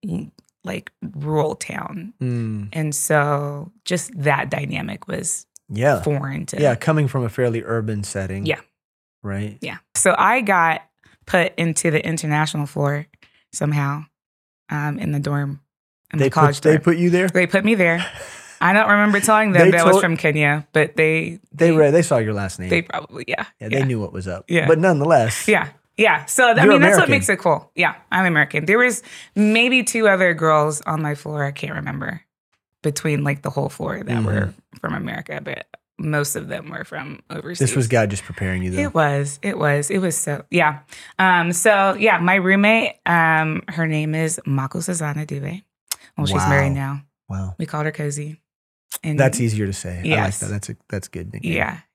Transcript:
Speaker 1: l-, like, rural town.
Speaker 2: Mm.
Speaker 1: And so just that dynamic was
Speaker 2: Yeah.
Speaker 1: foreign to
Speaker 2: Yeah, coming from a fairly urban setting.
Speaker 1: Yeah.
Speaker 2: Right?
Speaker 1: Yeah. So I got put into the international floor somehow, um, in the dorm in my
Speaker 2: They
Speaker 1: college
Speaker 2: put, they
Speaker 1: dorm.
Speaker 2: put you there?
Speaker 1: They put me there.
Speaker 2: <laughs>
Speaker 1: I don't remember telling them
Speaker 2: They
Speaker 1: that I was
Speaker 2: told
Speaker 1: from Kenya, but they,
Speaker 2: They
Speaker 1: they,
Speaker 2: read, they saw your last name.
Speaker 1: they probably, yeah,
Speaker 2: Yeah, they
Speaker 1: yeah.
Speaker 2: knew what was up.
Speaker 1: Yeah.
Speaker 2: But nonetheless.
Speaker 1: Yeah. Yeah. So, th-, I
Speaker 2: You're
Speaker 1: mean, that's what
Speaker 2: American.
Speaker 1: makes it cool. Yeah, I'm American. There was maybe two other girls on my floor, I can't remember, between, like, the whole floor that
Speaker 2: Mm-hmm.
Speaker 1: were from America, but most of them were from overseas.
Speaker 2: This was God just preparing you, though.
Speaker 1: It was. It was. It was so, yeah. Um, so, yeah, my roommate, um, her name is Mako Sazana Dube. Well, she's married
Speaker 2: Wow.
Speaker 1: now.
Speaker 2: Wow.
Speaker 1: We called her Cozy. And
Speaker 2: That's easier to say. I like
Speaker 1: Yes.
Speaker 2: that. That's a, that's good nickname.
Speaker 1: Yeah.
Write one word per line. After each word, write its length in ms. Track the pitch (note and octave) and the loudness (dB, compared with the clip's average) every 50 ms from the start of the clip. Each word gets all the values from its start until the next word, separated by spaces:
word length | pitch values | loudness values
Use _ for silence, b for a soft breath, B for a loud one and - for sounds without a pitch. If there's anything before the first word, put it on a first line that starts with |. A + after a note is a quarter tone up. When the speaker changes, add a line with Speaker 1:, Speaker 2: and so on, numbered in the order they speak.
| - G3+ | -6 -6
Speaker 1:
l-, 240 | E3+ F3+ - - _ _ _ _ _ _ _ | -6 -6 -8 -10 _ _ _ _ _ _ _
like, 260 | F3+ F#3 F3 - - _ _ | -10 -10 -10 -10 -14 _ _
rural 540 | - D#3+ - C#3+ C#3+ D3 D#3 D#3 D3 D#3 - | -14 -12 -10 -8 -6 -2 0 0 0 -2 -2
town. 580 | - - - - - - - - G3 E3 G3+ B3 _ | -6 -10 -10 -10 -10 -8 -10 -10 -12 -12 -14 -10 _
Speaker 2:
Mm. 480 | C3 B2+ A#2+ A#2+ A#2 A2 A2 G#2+ G#2 G#2+ - | -6 -4 -4 -4 -4 -4 -6 -6 -8 -8 -6
Speaker 1:
And 200 | D#3+ D#3 D3+ D3 | -4 -4 -4 -4
so 760 | - - - D#3 D3+ C#3+ D3 D3 C#3+ D3 C#3+ C#3+ C#3+ D3+ F3 _ _ _ | -4 -2 2 2 2 2 2 0 -2 -4 -6 -8 -10 -12 -14 _ _ _
just 260 | - F3+ F3 F3 - B3+ F3+ | -4 -4 -4 -4 -6 -10 -4
that 280 | C#3 D3+ C#3 B2+ B2+ C3+ | 0 0 0 0 -2 -4
dynamic 580 | - - C#3+ - - - - - - - - - | -6 -6 -6 -6 -6 -6 -6 -8 -10 -12 -10 -8
was 380 | - - - - - - - _ _ - _ _ | -8 -6 -6 -6 -8 -8 -10 _ _ -20 _ _
Speaker 2:
Yeah. 320 | - G#2 A#2+ D3 C#3 G#2+ | -6 0 2 2 2 2
Speaker 1:
foreign 440 | - D3+ D3 C#3 C#3 C3+ C#3 D3 - - | 0 -2 -2 -2 -4 -6 -6 -8 -8 -8
to 140 | - - | -4 0
Speaker 2:
Yeah, 140 | D3+ C#3 A#2+ | 2 2 2
coming 320 | - - - D#3 D#3 D3+ C3 | 2 0 0 2 2 2 0
from 160 | - C#3 B2 | 0 -2 -4
a 60 | A2+ | -4
fairly 340 | G2+ - B2+ A#2+ A2+ A#2 - | -2 0 0 0 0 -2 -4
urban 400 | - A2+ A#2 A2 A2 A2 G#2 G2+ | -4 -4 -4 -2 -4 -4 -6 -6
setting. 420 | - - G2+ F#2+ F#2 F#2+ G2 G2+ | -6 -6 -6 -6 -4 -6 -6 -4
Speaker 1:
Yeah. 140 | D#3 D3 - - _ _ _ _ _ _ _ _ _ _ _ _ | -4 -4 -4 -6 _ _ _ _ _ _ _ _ _ _ _ _
Speaker 2:
Right? 340 | G#2 G2 G2 G#2 G#2+ G#2 - | -8 -6 -6 -6 -8 -10 -12
Speaker 1:
Yeah. 160 | - - G2+ - _ _ _ | -14 -14 -14 -14 _ _ _
So 180 | - - G3 - - | 0 2 2 2 4
I 240 | - F#3+ A3+ C4 | 2 2 2 0
got 400 | B3 G3+ G3 F3+ E3 E3 D#3+ - - _ _ _ b b b b b | 0 0 2 2 2 2 0 -2 -6 _ _ _ b b b b b
put 280 | - - F#3 E3+ - - | 0 2 2 2 2 0
into 340 | - E3 E3+ D#3+ - - E3+ | -2 -2 -2 0 0 0 0
the 160 | D3+ D#3 - | 0 0 -2
international 600 | - D#3+ E3 - D#3 D3 D3+ D#3 D3+ - D#3 D3 | -2 -6 -4 -2 0 0 0 0 0 -2 -6 -8
floor 420 | C#3+ - D3 D3 C#3 C#3+ D3 D3+ _ _ b b b b b b b - | -6 -4 -2 -2 0 -2 -4 -6 _ _ b b b b b b b -8
somehow, 500 | - - D3 D3 D3 C#3+ C#3 C#3+ D3+ D#3 _ _ _ _ _ _ _ _ _ _ _ _ _ | -4 -2 0 0 0 0 -2 -4 -6 -8 _ _ _ _ _ _ _ _ _ _ _ _ _
um, 300 | D3+ D3 D3 D3+ D3 - | -8 -6 -4 -4 -6 -4
in 140 | - D#3 D3 | -4 -4 -4
the 60 | C#3+ | -2
dorm 400 | C#3 C#3+ C#3+ C#3+ C#3+ C#3 C#3+ C#3+ _ _ _ _ _ _ _ _ _ _ - | -2 -2 -2 -2 -4 -6 -8 -12 _ _ _ _ _ _ _ _ _ _ -2
in 60 | D#3 | 0
my 60 | C3+ | 0
Speaker 2:
They 40 | C#3 | 2
Speaker 1:
college 280 | - D#3+ D#3 D3 C#3+ C#3 | 4 4 4 4 4 4
Speaker 2:
put, 60 | - | 4
they 80 | D#3 | 4
Speaker 1:
dorm. 100 | D#3 D#3 D3+ | 4 6 4
Speaker 2:
put 140 | - E3+ E3 | 2 2 4
you 120 | F3 F3 | 2 2
there? 180 | F3 F3+ F#3 F#3 | 4 4 2 2
Speaker 1:
They 180 | E3+ F3+ F3+ F3 | 2 0 0 2
put 160 | - G3 G3 | 0 0 2
me 100 | G#3+ A#3 | 2 2
there. 300 | G#3 F3+ E3+ E3 E3+ F3 B B B B B B | 4 2 2 2 0 -4 B B B B B B
Speaker 2:
<laughs> 260 | B B B B B | B B B B B
Speaker 1:
I 120 | - F3 F#3+ | 2 4 4
don't 160 | G#3 A3 - | 4 6 6
remember 300 | G3+ G#3 G#3 G#3 G#3 G3+ | 4 4 6 4 4 2
telling 320 | G3+ - A3 G#3+ A3 G#3+ F#3 | 4 4 4 4 4 4 6
them 120 | F3 E3 | 6 8
Speaker 2:
They 60 | F#3+ | 8
Speaker 1:
that 100 | F#3 E3+ | 8 6
I 20 | E3 | 6
was 60 | E3 F#3 | 6 6
Speaker 2:
told 100 | G3 G3 | 6 4
Speaker 1:
from 140 | F3 E3 D#3 | 2 -2 0
Kenya, 500 | - D#3+ D3 D3+ D3+ D3 D3 D3+ D3 _ _ | 0 0 2 2 2 2 0 0 -4 _ _
but 220 | D#3 D3+ D3+ - - | 0 0 2 2 0
they, 420 | D#3+ D#3 D#3+ D#3+ D#3+ E3 E3 - _ _ _ | 2 2 2 0 -2 -4 -8 -12 _ _ _
Speaker 2:
They 160 | C#3+ E3 E3+ | 2 4 4
Speaker 1:
they, 20 | |
Speaker 2:
read, 200 | E3 D#3 D3+ C#3+ C#3 | 6 6 6 6 6
they 80 | E3+ | 4
saw 160 | E3 E3+ D3 B2 | 4 4 2 0
your 160 | A2+ G#2+ G#2+ | 2 0 -2
last 260 | G2+ G2+ F#2+ - - | -4 -4 -6 -8 -10
name. 100 | F3 F#3 | -6 -2
Speaker 1:
they 120 | F3+ E3+ | -2 -2
probably, 420 | E3+ - - D#3+ D3+ - - - - - | -2 -2 -8 -10 -10 -10 -14 -14 -8 -6
yeah, 180 | B2 - - - _ _ | -6 -6 -6 -10 _ _
Speaker 2:
Yeah, 100 | A2 G#2+ | -8 -4
they 80 | A2+ C#3 | -2 0
Speaker 1:
yeah. 60 | C3+ | 0
Speaker 2:
knew 140 | C3+ B2+ A2 | 0 0 -2
what 100 | G#2 - | -4 -6
was 160 | - F#2+ F2+ F#2+ | -8 -8 -8 -8
up. 180 | F2+ F#2 - - | -8 -10 -6 -2
Speaker 1:
Yeah. 180 | E3+ E3+ D#3 - | 0 0 4 4
Speaker 2:
But 100 | D#3+ D#3 | 4 4
nonetheless. 680 | E3 F#3+ F3 C#3+ C#3 D#3+ E3 C#3 A#2 A2 G#2+ - - - | 6 2 2 2 2 4 4 4 4 2 -2 -4 0 0
Speaker 1:
Yeah. 220 | G#3+ F3+ - - - _ _ _ _ - | 2 2 0 -4 -10 _ _ _ _ 0
Yeah. 280 | G#3+ G#3+ E3 D3+ D3 | 2 2 2 0 -2
So, 220 | - - - B3+ A#3+ | -4 0 2 4 4
th-, 100 | A3+ A#3 | 6 6
I 60 | C4+ | 6
Speaker 2:
You're 100 | - G#3+ | 6 6
Speaker 1:
mean, 80 | - | 6
that's 100 | - F#3+ G3+ F#3 | 6 6 6 6
what 80 | F4+ - | 4 4
Speaker 2:
American. 40 | |
Speaker 1:
makes 180 | - A3 G3 - | 2 0 2 0
it 100 | G3+ F#3 | -2 0
cool. 320 | - F3+ D3+ D3 - _ _ | 2 0 0 0 -2 _ _
Yeah, 200 | - F3 D#3 - - _ _ | -2 -2 -2 -2 -4 _ _
I'm 140 | - F3+ F#3+ | 0 2 2
American. 400 | F3+ E3+ D3+ D3 C#3 - D#3 D3 | 2 2 2 0 0 -2 -4 0
There 120 | D3+ G3+ A#3 | 2 2 4
was 240 | B3 B3 A3+ - B B B B B B B | 4 2 0 -4 B B B B B B B
maybe 480 | G3+ G#3 G#3+ G#3+ A3+ A#3 B3+ B3+ B3+ A#3 | 2 2 4 4 4 2 2 2 0 0
two 240 | - - A#3 A3 G#3 | 0 -2 2 4 4
other 240 | G3 F#3 F#3+ F3+ E3+ | 4 4 4 2 2
girls 480 | D3+ D#3+ D#3+ D#3 D3+ D3 D3+ D3+ D3 | 2 2 2 4 4 2 2 -2 -4
on 200 | - - D#3+ D#3 | -6 -6 -4 -4
my 140 | D#3 D3 D3 | -4 -4 -6
floor, 280 | C#3+ - D3+ D3+ D3 C#3+ | -8 -8 -10 -6 -4 -4
I 60 | C#3 | -4
can't 220 | C#3 - - D3 D3+ | -6 -8 -10 -10 -8
remember, 460 | D3+ D3 C#3+ C#3 C#3 - - - E3 _ _ _ _ _ _ _ _ _ _ _ _ _ | -8 -8 -8 -8 -8 -8 -8 -10 -12 _ _ _ _ _ _ _ _ _ _ _ _ _
between, 400 | D#3 D3 - - D#3+ D3 C#3+ C#3+ | -4 -4 -2 -2 -2 -2 0 0
like, 180 | C#3+ C#3+ C#3+ - | -2 -4 -4 -6
the 60 | C#3+ | -8
whole 180 | C#3 C#3+ C#3 C#3+ | -6 -4 -6 -6
floor 300 | - - D#3+ - - - - | -6 -8 -8 -8 -8 -8 -6
that 20 | - A#2+ A#2 | -4 -2 -2
Speaker 2:
Mm-hmm. 80 | A2 | 0
Speaker 1:
were 280 | G#2 G2+ G#2 G2+ F#2+ - _ _ _ - - | 0 0 0 -2 -4 -6 _ _ _ -20 -10
from 120 | - - - | -8 -8 -6
America, 440 | - - - - - - - - C#3+ C#3+ | -6 -8 -8 -10 -10 -12 -12 -12 -12 -10
but 240 | C#3+ - - - _ - - _ _ _ _ | -12 -12 -12 -14 _ -20 -20 _ _ _ _
most 380 | D#3 D#3 D3+ D3 D3 C#3+ - | -6 -4 -2 -2 -2 -2 -6
of 120 | E3 D3+ C#3+ | -8 -8 -8
them 200 | D3+ - - D3 | -10 -10 -10 -12
were 140 | C#3+ - - | -12 -14 -12
from 380 | - D3+ D#3 C3+ C3+ B2 - _ _ | -12 -12 -14 -12 -12 -14 -18 _ _
overseas. 300 | - D3 D3+ - F3+ - C3+ B2 | -14 -12 -12 -12 -4 -2 -2 0
Speaker 2:
This 60 | - | 0
was 120 | C#3 B2+ A2+ | 0 0 2
God 220 | B2 A#2 A2 G#2 | 2 2 2 2
just 140 | G2+ G2 - | -2 -6 -8
preparing 380 | - F2 - G2+ F#2+ F#2 F#2 F#2 | -12 -10 -6 -4 -4 -4 -2 -4
you, 80 | F#2 | -4
though. 100 | F#2 F#2 | -2 -2
Speaker 1:
It 120 | C#4+ C#4+ - | -4 -2 0
was. 460 | E3 D#3 D3 C#3+ C#3 C#3+ C#3+ - - - | 0 0 0 0 -2 -4 -6 -8 -8 -8
It 140 | G3+ G3 F#3 | -8 -4 -2
was. 320 | D#3 D3 C#3+ C#3+ D3 - | 0 0 0 0 -2 -2
It 100 | G3 G3+ | -2 -2
was 180 | F#3 F3+ D3+ - | -2 -2 -2 -4
so, 260 | - - C#3+ C#3 - _ | -4 -6 -6 -8 -8 _
yeah. 280 | - F3 E3 D3+ D3+ C#3+ - B B B B B B - | 0 2 2 2 0 -2 -12 B B B B B B 2
Um, 320 | F#3+ F#3 F3+ F3 E3 E3+ F3 | 2 4 4 4 2 0 -2
so, 400 | F3 - A3+ G#3 G3 G3 G3 F#3 | 2 4 4 4 6 4 2 2
yeah, 240 | G3+ G#3 A3 G3 E3+ | 2 2 2 2 4
my 160 | E3+ F3+ F#3 | 4 2 2
roommate, 600 | G3 F3+ F#3 F#3+ G3 G3+ G#3 A3 A3+ A#3+ - - _ _ | 2 4 4 4 4 6 4 4 4 2 -2 -6 _ _
um, 560 | - E3+ E3+ E3 D#3+ D#3+ D#3 D#3+ D#3 D#3 E3 - - | 0 2 4 4 4 4 2 2 0 -2 -4 -6 -8
her 180 | E3 D#3+ E3 D#3+ | -4 -4 -2 0
name 260 | D#3 D3+ D3+ D#3 D#3 | 0 -2 -2 -2 -2
is 260 | D#3+ D#3+ D#3+ D#3+ - - | -2 -2 -2 -4 -6 -4
Mako 340 | - C#3 C3+ C3 C3+ - F3 | -4 -2 -2 -2 -4 -6 -8
Sazana 460 | E3 - F3+ E3 D#3+ D3+ D3 D3+ D3+ | -6 -6 -6 -4 -4 -6 -6 -6 -8
Dube. 380 | D3+ D3 C#3 C#3 C#3+ E3 F#3+ - _ _ _ _ _ B B B B B - | -8 -8 -8 -8 -8 -10 -10 -14 _ _ _ _ _ B B B B B -4
Well, 100 | - F#2+ | -2 0
she's 80 | F#2+ - F#2 - | 0 0 2 4
married 220 | C#3 C#3 C#3 C#3 C#3 | 4 2 2 2 0
Speaker 2:
Wow. 20 | |
Speaker 1:
now. 280 | C#3 C#3 C#3 C#3 C#3+ C#3+ _ _ _ _ _ | -2 -4 -6 -6 -8 -10 _ _ _ _ _
Speaker 2:
Wow. 260 | G2 F#2+ G2 F#2 F#2 _ | -8 -8 -6 -8 -8 _
Speaker 1:
We 80 | E3+ | -10
called 200 | D3+ - D3+ D3+ | -8 -6 -4 -4
her 60 | D#3 | -4
Cozy. 460 | D3+ - D3+ D3 C#3+ C#3+ D3 D3+ D#3 - _ _ _ _ _ _ _ _ _ _ - - - | -6 -6 -6 -6 -6 -8 -10 -12 -14 -18 _ _ _ _ _ _ _ _ _ _ -14 -10 -6
And 140 | D#3 D#3 C3 | -4 0 2
Speaker 2:
That's 200 | C3+ C3 - - | 2 2 2 2
easier 260 | B2 A2+ G#2+ G#2 G#2+ | 0 0 0 0 -2
to 80 | G2 G2 | -2 -4
say. 200 | - - F2+ F2+ | -6 -8 -10 -10
I 20 | F2 | -6
like 80 | F2+ | -4
Speaker 1:
Yes. 340 | D3+ D#3 - G#2+ F#2+ G2 - | -2 0 0 0 -2 -2 -4
Speaker 2:
that. 80 | - G2 | -6 -6
That's 200 | G2 G2+ G2+ - | -6 -6 -6 -8
a, 60 | A2+ - _ _ | -14 -14 _ _
that's 180 | - G2+ - - | -8 -8 -8 -8
good 240 | - F2+ F2 F#2+ | -12 -12 -12 -10
nickname. 220 | G#2+ G#2 - - E3 | -12 -8 -6 -4 -2
Speaker 1:
Yeah. 240 | - - - - E3 _ _ _ | -2 -2 -2 -4 -10 _ _ _